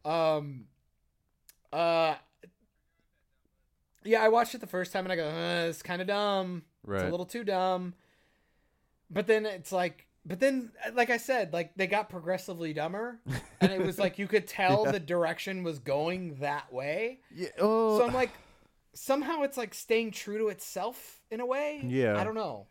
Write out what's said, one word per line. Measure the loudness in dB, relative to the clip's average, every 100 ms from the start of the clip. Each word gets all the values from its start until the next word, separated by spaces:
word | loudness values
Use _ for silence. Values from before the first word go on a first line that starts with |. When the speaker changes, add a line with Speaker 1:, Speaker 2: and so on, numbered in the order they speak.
Speaker 1:
Um, | 0 2 4 2 -2 -12 -16 _ _ _ _ _ _ _ -20 _ _
uh, | 0 2 4 2 0 _ _ -20 _ _ _ _ _ _ _ _ _ _ _ _ _ _ _
yeah, | 2 6
I | 8
watched | 6 2
it | -4
the | -6
first | -4 -2
time | -4
and | -2
I | -2
go, | -2
"Uh, | -2 -2 0 0
it's | -4
kinda | -6 -4
dumb. | -2 0 2 0 -2 -6 -12 _
It's | -4
Speaker 2:
Right. | -2 0
Speaker 1:
a |
little | -2 -4
too | -6
dumb." | -2 2 2 0 -4 -10 _ _ _ _ _ _ _ _ _ _ _
But | -4 2
then | 2
it's | 2 -6 -4
like, | -2 -2 -4 -20 _
but | -12 2
then, | 2 2 -4 -10 -4
uh, |
like | 2 2
I | 2
said, | 0 0 0
like, | -2 -4
they | -2 0
got | 0 -2
progressively | -8 -4 -4 -4 -6 -4
dumber, | -4 -4 -4 -8 -10 -6
Speaker 2:
<laughs> | -6 -8 2
Speaker 1:
and | 2
it | 4
was | -2 0
like | -2 0
you | 0
could | 0 0
tell | 2 4 6 4
Speaker 2:
Yeah. |
Speaker 1:
the | 0
direction | 0 0 0 -2 -6 -6
was | -6 -6
going | -2 0 0 -2 -6 -4
that | -4 -4 -6
way. | -6 -4 -2 -4 -8 _
Speaker 2:
Yeah, | -10 -8 0
oh. | 2 4 4 4
Speaker 1:
So | 4
I'm |
like, | 4 0 -2 -20 _ _ _ _
somehow | -14 0 0 0 -2
it's, | -2 -2
like, | -8
staying | -10 0 0 0
true | -6 -6 -2
to | -2
itself | -2 -10 -6 -6 -8 -20 -20 _
in | -6
a | -2
way. | -2 -2 -4
Speaker 2:
Yeah. | -2 2 4 4
Speaker 1:
I |
don't | 0
know. | -2 -4 -6 -14